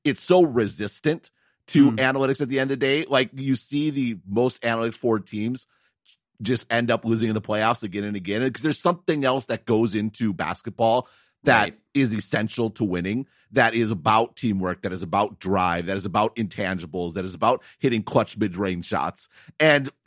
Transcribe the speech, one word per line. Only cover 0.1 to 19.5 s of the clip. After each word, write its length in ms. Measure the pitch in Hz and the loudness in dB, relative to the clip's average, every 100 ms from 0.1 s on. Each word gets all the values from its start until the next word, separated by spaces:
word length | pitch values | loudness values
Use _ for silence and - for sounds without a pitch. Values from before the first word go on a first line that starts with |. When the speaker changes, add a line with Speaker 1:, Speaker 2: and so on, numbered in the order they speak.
| 123 | -2
Speaker 1:
so 200 | - 180 | 4 6
resistant 880 | 170 120 104 92 104 - 151 156 - _ _ _ - | 6 4 -2 -2 -8 -4 -4 -4 -6 _ _ _ 0
to 240 | - 139 | 6 6
Speaker 2:
Mm. 60 | 113 | 6
Speaker 1:
analytics 420 | 131 135 135 135 | 2 2 0 0
at 80 | 139 | 0
the 140 | 135 | 0
end 100 | 135 | 0
of 80 | 135 | 0
the 60 | 135 | 0
day. 200 | 143 160 | 0 2
Like, 260 | 135 127 | 0 0
you 240 | 135 135 127 | -2 -2 -2
see 320 | - 143 151 | -2 -2 -2
the 300 | 139 123 104 92 | -2 -4 -6 -4
most 360 | 101 123 - | 0 0 0
analytics 340 | 117 113 117 110 | -4 -2 -2 -2
forward 320 | 120 110 95 | 0 0 -2
teams 400 | 107 110 131 - _ _ _ _ _ _ - | -6 -6 -6 -12 _ _ _ _ _ _ -10
just 240 | 107 123 - | -2 -2 0
end 220 | 117 120 | 0 0
up 140 | 113 113 | 0 0
losing 240 | 113 113 | 0 0
in 60 | 107 | -2
the 60 | |
playoffs 420 | 104 107 110 120 | -2 0 2 0
again 200 | 107 101 | -4 -6
and 120 | 101 104 | -6 -6
again. 340 | 90 104 127 | -4 -2 -2
'Cause 100 | 110 | -2
there's 180 | 156 139 | -4 0
something 460 | 170 170 - 156 135 | 0 -2 -2 0 2
else 200 | 131 - | 0 -2
that 200 | 113 - | -6 0
goes 300 | 110 113 104 | 2 2 0
into 380 | 107 - 113 | -4 -2 -4
basketball 760 | 87 76 87 - - 113 120 - _ _ _ | -2 -6 -6 -10 -2 2 2 -2 _ _ _
that 180 | - 117 | 2 4
Speaker 2:
Right. 160 | 101 - _ | 2 -4 _
Speaker 1:
is 200 | 139 131 | 0 0
essential 560 | 110 - 110 110 - 113 | 0 -4 -4 -4 -2 -4
to 120 | - | -2
winning, 440 | 107 90 90 113 135 _ _ | -2 -2 -2 -4 -6 _ _
that 220 | 123 117 | 2 2
is 180 | 113 110 | 4 0
about 440 | 107 92 110 117 - | 0 2 4 2 -2
teamwork, 460 | 120 98 92 90 | -2 0 -2 -4
that 100 | 98 | -6
is 120 | 90 | -6
about 360 | 85 98 104 101 | -2 0 0 -2
drive, 460 | 95 95 90 85 87 | -2 0 2 0 -4
that 120 | 98 | -4
is 80 | 95 | -2
about 300 | 92 110 - | 0 0 0
intangibles, 800 | 107 - 98 92 80 90 87 | -6 -4 -4 -4 -6 -6 -6
that 100 | 85 92 | -6 -8
is 80 | |
about 300 | 87 110 127 - _ | -2 0 0 -4 _
hitting 240 | 135 117 | 0 0
clutch 340 | 104 135 107 - | 0 0 0 -2
mid-range 480 | 107 87 101 87 82 | -4 -2 -4 -4 -4
shots. 440 | 92 76 - - _ - | -4 -4 -8 -16 _ -14